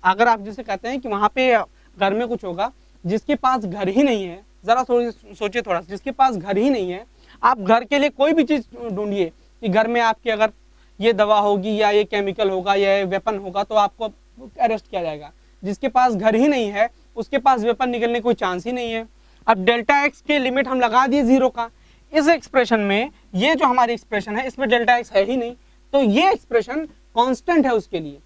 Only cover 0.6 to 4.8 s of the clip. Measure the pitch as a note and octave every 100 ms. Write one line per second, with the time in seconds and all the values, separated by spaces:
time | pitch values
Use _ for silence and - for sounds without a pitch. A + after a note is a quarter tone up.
0.6 | B3 G3 A3+ C4+ B3 G3+ G#3+ C4 B3+ A#3
1.6 | F#3 _ _ - G3 G#3 A#3+ A#3 G3 E3+
2.6 | A3 - _ _ E3+ G#3 - D4 C4 C4
3.6 | G#3 F#3+ F#3+ G3 C#4 A3+ F#3 F3 - _
4.6 | F#3 A#3+